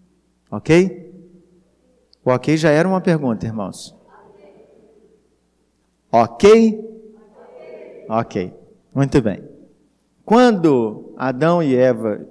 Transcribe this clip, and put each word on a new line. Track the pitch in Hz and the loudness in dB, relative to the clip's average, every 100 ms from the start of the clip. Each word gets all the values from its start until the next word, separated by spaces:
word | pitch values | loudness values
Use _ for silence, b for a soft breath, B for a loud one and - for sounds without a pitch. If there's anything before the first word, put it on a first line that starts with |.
| _ _ _ _ _ | _ _ _ _ _
Ok? | 107 - 165 190 - - - - _ _ _ _ _ _ _ _ _ | -14 0 2 2 -6 -20 -20 -20 _ _ _ _ _ _ _ _ _
O | - | -2
ok | 127 143 156 | -2 0 0
já | 160 | 2
era | 151 180 | 2 2
uma | 185 | -2
pergunta, | 185 160 135 110 113 | -2 -2 -2 -4 -6
irmãos. | 110 95 - - - _ _ _ _ - _ _ _ _ _ _ _ _ _ _ _ _ _ _ _ _ | -8 -10 -12 -20 -20 _ _ _ _ -20 _ _ _ _ _ _ _ _ _ _ _ _ _ _ _ _
Ok? | 117 113 - 202 226 220 214 - - - - - _ - - - - - - - | 0 0 2 6 8 6 0 -12 -20 -20 -20 -20 _ -20 -20 -20 -20 -20 -20 -6
Ok. | 110 117 107 90 - - _ _ | -4 -4 -6 -8 -12 -20 _ _
Muito | 131 135 147 | -4 0 0
bem. | 110 90 - - - _ _ _ _ _ | 0 -6 -12 -20 -20 _ _ _ _ _
Quando | - 220 247 202 165 131 110 107 - - | 0 2 4 2 0 0 -2 -6 -18 -8
Adão | 131 127 156 175 | -8 -2 0 0
e | 156 | 0
Eva | 127 127 117 110 104 76 | 2 2 0 -4 -8 -12